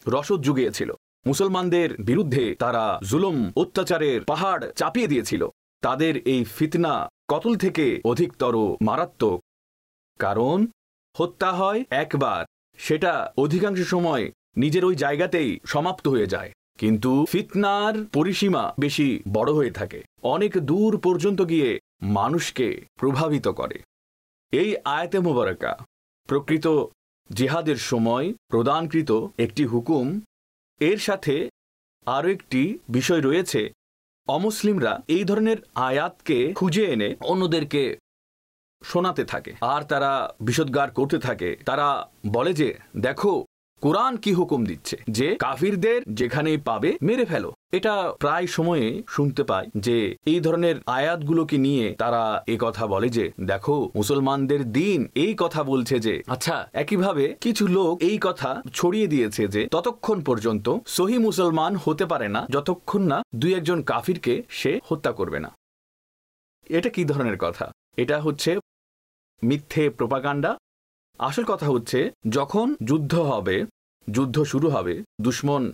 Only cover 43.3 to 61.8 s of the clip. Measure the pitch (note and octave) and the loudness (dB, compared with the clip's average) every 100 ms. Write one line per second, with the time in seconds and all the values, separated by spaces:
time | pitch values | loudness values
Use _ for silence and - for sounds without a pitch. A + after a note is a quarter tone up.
43.3 | D#3+ - _ _ _ C#3+ F#3 B3+ A#3+ G#3 | 0 -4 _ _ _ 0 2 2 0 0
44.3 | F3+ F3+ C#3 G#2 D#2+ - - - G#2+ C#3+ | 2 2 0 -2 -4 -8 -8 -4 0 0
45.3 | G#3 B2+ B2+ F#3 G3+ A3 A#3+ - G#2+ A#2+ | 0 -2 0 0 2 2 2 -2 -2 -2
46.3 | C3+ D#3 D3+ C3+ G#2+ D3 D#4+ F3+ B3+ A3 | 0 0 0 0 0 0 0 0 0 0
47.3 | C#3+ F2 - _ F#3 G#3+ G3+ F3 - C#3+ | -2 -4 -10 _ -2 0 0 -2 -2 0
48.3 | E3 F3+ - E3 E3 A2 E3 - - C#3+ | 0 0 0 0 2 0 -2 -6 -2 0
49.3 | B2 B2 F#2+ A2 G#2+ A2 A#2 G2+ - D3+ | 0 0 -2 -2 -4 0 2 2 -2 0
50.3 | E3+ D#3+ E3+ E3+ D3+ - B2+ D3+ E3+ D3 | 0 2 2 2 0 -2 -2 0 -2 0
51.3 | E3 D#3 D3 C3+ C#3 G#2+ - A2+ A#2 A2+ | 0 2 2 2 2 0 -2 0 0 0
52.3 | G#2 - A2+ A2+ A2 A2 F#2+ A#2+ A#2 F2 | -2 -2 -2 -2 -2 -2 0 0 0 -2
53.3 | - F#2 G2 C#3+ D3 A2+ G#2+ G#2 C#3 C3+ | -4 -4 -2 0 -2 0 -2 0 2 2
54.3 | C#3 C3+ C#3+ B2 A#2+ G3 F3+ A2 B2+ F#3 | 0 2 0 0 0 2 0 0 0 0
55.3 | G3+ E3+ D#3 C#3 C3+ A#2 B2+ A2 E2+ - | 0 -2 0 0 0 2 0 0 -2 -4
56.3 | B2+ - D3 - A#2 D3 G3+ G3 D#3 C#3 | -6 -4 -4 -4 -6 -2 0 2 2 0
57.3 | - A#3 G#3+ G3+ F#3 F3 F3 F3 G#3 G3 | 0 -2 0 2 4 2 2 2 2 0
58.3 | F3 C3+ C#3 B2+ - F3+ G#3+ G3+ D3 A2 | -2 -6 -6 -8 -2 0 2 2 2 0
59.3 | G#2+ G#2 G#2 A2+ E3 E3 - - G3+ C#3+ | 0 0 0 0 0 -2 -4 -2 -2 0
60.3 | A#2 A2+ G#2+ G#2+ F#3+ - - F#3+ B3 A3 | 0 0 0 0 -2 -2 -2 2 2 2
61.3 | F3+ F3 D#3+ E3 G3 | 2 2 2 0 0